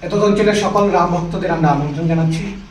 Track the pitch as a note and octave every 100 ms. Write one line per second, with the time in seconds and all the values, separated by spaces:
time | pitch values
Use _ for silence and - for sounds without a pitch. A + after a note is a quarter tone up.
0 | E3 G3+ G#3 G#3 G#3 G#3 G3 G#3 G3+ F3+
1 | F3 E3+ E3 F3+ F#3 E3+ D#3+ C#3 D3 C#3+
2 | E3 E3 E3 D#3+ G3+ G3 -